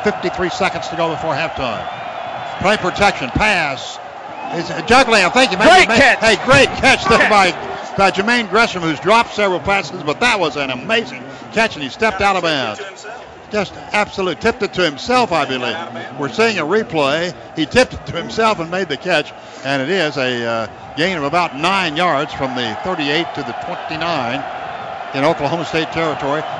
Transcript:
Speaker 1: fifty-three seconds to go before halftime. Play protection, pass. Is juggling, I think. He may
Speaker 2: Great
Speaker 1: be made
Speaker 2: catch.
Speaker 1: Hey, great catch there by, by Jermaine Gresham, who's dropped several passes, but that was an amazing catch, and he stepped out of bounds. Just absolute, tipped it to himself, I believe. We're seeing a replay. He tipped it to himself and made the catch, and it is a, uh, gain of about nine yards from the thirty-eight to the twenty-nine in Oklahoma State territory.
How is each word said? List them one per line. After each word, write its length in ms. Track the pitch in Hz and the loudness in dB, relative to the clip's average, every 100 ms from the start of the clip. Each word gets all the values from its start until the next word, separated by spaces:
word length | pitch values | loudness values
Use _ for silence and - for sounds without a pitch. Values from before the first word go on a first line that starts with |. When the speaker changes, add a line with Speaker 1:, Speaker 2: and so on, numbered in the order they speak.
Speaker 1:
fifty-three 480 | 208 - 180 - 180 | -2 -2 -4 -2 -4
seconds 380 | - 185 165 - | 0 -2 -2 -6
to 80 | 165 | -2
go 120 | 165 | -2
before 240 | 151 160 | -2 -2
halftime. 680 | 143 160 - 127 101 90 - - - - - - - | -2 -2 -4 -4 -4 -6 -8 -10 -8 -8 -8 -10 -2
Play 160 | 185 208 | 2 2
protection, 540 | 175 - 202 - 127 | 0 2 2 2 -4
pass. 680 | - 214 185 147 131 - - - - - - - | 0 2 2 0 -4 -10 -12 -14 -14 -14 -12 -8
Is 140 | 156 165 165 156 | -6 -6 -6 4
juggling, 380 | 247 233 220 | 4 6 4
I 60 | 180 | 4
think. 200 | 247 254 | 4 2
He 60 | 180 | 4
may 80 | |
Speaker 2:
Great 160 | 226 370 | 6 6
Speaker 1:
be 60 | 311 | 4
made 100 | 226 | 4
Speaker 2:
catch. 200 | 262 202 | 6 6
Speaker 1:
Hey, 260 | 220 208 | 4 2
great 240 | 240 277 262 - | 6 6 6 4
catch 260 | 254 247 - | 4 4 4
there 240 | 220 262 | 4 6
by, 220 | 208 185 160 - - - - | 6 4 2 -8 -10 -6 2
by 140 | 196 | 4
Jermaine 400 | 185 208 240 214 | 4 2 2 2
Gresham, 320 | 196 233 185 | 2 2 2
who's 180 | 165 147 | -2 0
dropped 320 | 165 233 233 | 4 4 4
several 260 | - 202 175 | 0 2 2
passes, 420 | 156 196 160 185 | 2 0 -2 -6
but 180 | 147 143 | -4 2
that 180 | 240 214 | 2 2
was 180 | 160 139 | 0 0
an 120 | 135 | -4
amazing 560 | 127 165 226 226 - - - - | -4 0 0 0 -10 -14 -14 -4
catch, 220 | 208 220 | 0 0
and 80 | 160 | 0
he 60 | 135 | -8
stepped 320 | - 220 190 | 0 0 2
out 160 | 202 190 | 2 2
of 60 | |
bounds. 400 | 170 147 117 104 - - - - - - - | 2 0 -2 -4 -10 -12 -14 -14 -16 -18 -6
Just 220 | 208 185 - - | -4 -4 -8 -4
absolute, 500 | 208 202 - 185 151 | -2 0 -2 -2 0
tipped 200 | 226 226 | 0 0
it 120 | 196 | -2
to 100 | - | 2
himself, 480 | 170 139 - 247 226 | 0 0 0 2 4
I 140 | 160 135 | 2 0
believe. 720 | 131 123 107 - 117 - 139 | -2 -2 -4 -8 -10 -10 -6
We're 100 | 139 | -4
seeing 300 | - 226 196 | 2 2 2
a 60 | |
replay. 680 | 151 214 226 165 139 156 175 - - - | 0 0 0 0 2 2 -2 -6 -10 -4
He 80 | |
tipped 300 | 151 240 254 | 0 2 2
it 100 | - - | -2 -8
to 60 | |
himself 460 | 170 160 220 226 196 | -8 -4 0 2 2
and 120 | 160 | -2
made 180 | 185 180 | -4 -2
the 100 | 135 | -4
catch, 340 | 180 160 151 - - - | 2 0 0 -10 -16 -8
and 160 | 135 139 | -2 0
it 80 | 131 | 0
is 300 | 190 151 139 | 0 0 0
a, 260 | 127 120 | 0 0
uh, 500 | 117 113 107 - - - | 0 -2 -4 -8 -12 -2
gain 200 | 175 175 | 0 0
of 80 | |
about 320 | 143 170 170 135 | 0 0 0 0
nine 400 | 170 196 175 151 | 0 2 0 0
yards 380 | 175 143 151 | 2 2 -2
from 200 | 110 135 | -4 -4
the 220 | 127 117 104 | -2 -4 -4
thirty-eight 500 | 180 175 143 156 170 | -4 -2 0 0 -2
to 80 | - | -6
the 100 | 135 - | -8 -8
twenty-nine 800 | - - - 156 170 160 120 135 - - - - - - - | -8 -8 -8 -6 -2 -2 -2 -4 -6 -8 -10 -10 -10 -10 -8
in 100 | 139 | 0
Oklahoma 400 | 147 165 139 170 | 2 2 0 -2
State 260 | 156 165 160 | -2 -2 -2
territory. 500 | 160 160 135 139 135 - | -2 -2 -2 -2 -2 -4